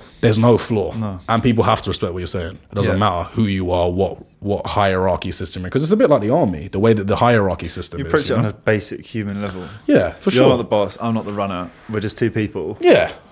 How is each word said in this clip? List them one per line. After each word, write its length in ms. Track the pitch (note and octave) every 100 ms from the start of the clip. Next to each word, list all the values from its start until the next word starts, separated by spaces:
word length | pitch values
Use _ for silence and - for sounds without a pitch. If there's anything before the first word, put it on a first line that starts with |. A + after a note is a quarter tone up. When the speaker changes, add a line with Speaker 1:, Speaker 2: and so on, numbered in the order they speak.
| - -
Speaker 1:
There's 160 | A#2 A2
no 180 | A#2+ A2
flaw. 360 | - A2 E2+
Speaker 2:
No. 260 | A2 G#2+ F#2 -
Speaker 1:
And 140 | A#2
people 220 | B2 A2+
have 180 | G#2 A2+
to 80 | -
respect 240 | F2 F#2+
what 60 | F2+
you're 60 | F2+
saying. 320 | F#2+ E2+ G2 -
It 20 |
doesn't 200 | G#2 G#2+
Speaker 2:
Yeah. 40 | F#2+
Speaker 1:
matter 300 | G#2 F2 E2+
who 100 | -
you 280 | G#2+ F#2+ F2+
are, 200 | F2 F2+
what, 260 | F2+ F#2 - - -
what 260 | G2 G2 -
hierarchy 640 | - G2 F#2 F#2 F2 F#2+
system 300 | - F2 F#2+
you're 40 | F2+
in. 40 |
'Cause 100 | C3+
it's 100 | D#3
a 40 | G#3+
bit 120 | C4
like 140 | C#3
the 80 | G#2
army, 380 | D#3 B2 D#2+ F2+
the 60 | G2
way 160 | A2+
that 120 | G#2+ G2
the 100 | G2+
hierarchy 520 | A#2+ A#2 G2 E2+ E2+
system 300 | - - F2
Speaker 2:
You 80 | E2
Speaker 1:
is, 20 |
Speaker 2:
approach 180 | D3+ -
Speaker 1:
you 60 | A2+
Speaker 2:
it 20 |
on 60 |
Speaker 1:
know? 40 | A2
Speaker 2:
a 20 |
basic 500 | - - G#2+ - -
human 360 | - A2+ G2+ G2+
level. 220 | G2+ F#2 F2+ - -
Speaker 1:
Yeah, 260 | D3 F2 -
for 120 | -
Speaker 2:
You're 140 | B2
Speaker 1:
sure. 40 | D#3
Speaker 2:
not 60 | B2+
the 80 |
boss, 320 | G#2+ G#2+ G2 -
I'm 100 | A2+
not 140 | A2+ G2
the 80 |
runner. 340 | G#2 G2 F2+ F2 - -
We're 80 | G#2+
just 160 | G#2 -
two 140 | A#2
people. 480 | A2 G#2 G2 E2 G#2
Speaker 1:
Yeah. 300 | F4+ E3 E2 - -